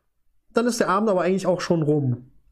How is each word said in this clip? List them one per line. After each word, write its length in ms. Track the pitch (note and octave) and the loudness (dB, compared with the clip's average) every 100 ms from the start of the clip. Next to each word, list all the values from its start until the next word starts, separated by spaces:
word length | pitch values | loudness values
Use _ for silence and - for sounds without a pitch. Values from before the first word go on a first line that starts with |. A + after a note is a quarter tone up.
| _ _ _ _ _ | _ _ _ _ _
Dann 120 | A#3 A#3+ | -2 -2
ist 140 | A#3 | 0
der 100 | E3+ | 0
Abend 200 | F#3+ A3 | 0 0
aber 120 | F3+ | 0
eigentlich 240 | E3+ F#3+ F3+ | 0 0 0
auch 160 | F3 | -2
schon 220 | - E3+ | 0 0
rum. 480 | D3 D3+ C3 A#2+ - - _ | 2 0 0 -4 -8 -20 _